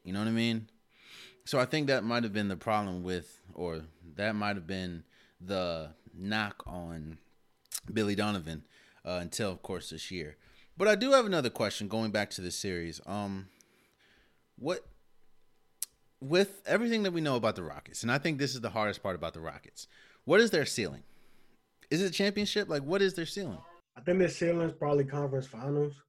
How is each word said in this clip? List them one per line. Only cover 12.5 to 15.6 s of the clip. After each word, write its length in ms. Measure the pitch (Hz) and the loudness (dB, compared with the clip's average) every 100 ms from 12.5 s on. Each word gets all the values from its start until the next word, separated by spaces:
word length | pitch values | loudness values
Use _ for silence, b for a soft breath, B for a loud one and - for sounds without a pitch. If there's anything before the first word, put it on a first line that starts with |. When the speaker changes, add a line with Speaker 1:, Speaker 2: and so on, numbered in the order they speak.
| - | -6
Speaker 1:
series. 440 | 101 90 85 80 - | -4 -4 -6 -10 -6
Um, 400 | 101 101 95 98 b b b b b b b b b b - | -4 -4 -6 -10 b b b b b b b b b b -10
what, 280 | 131 180 - - _ - - - - _ | -6 -6 -8 -20 _ -20 -20 -20 -20 _